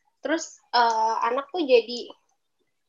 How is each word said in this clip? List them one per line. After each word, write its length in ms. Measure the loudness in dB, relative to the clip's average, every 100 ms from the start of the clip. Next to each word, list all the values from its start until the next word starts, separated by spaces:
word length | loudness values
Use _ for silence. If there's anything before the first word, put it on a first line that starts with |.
| _ _
Terus, 380 | -6 -6 -6 -18 _
eh, 440 | 2 2 2 -2 0
anak 300 | -2 -4 -4
tuh 80 | -6
jadi, 460 | 4 4 4 -8 -12 -18 _ _ _ _ _ _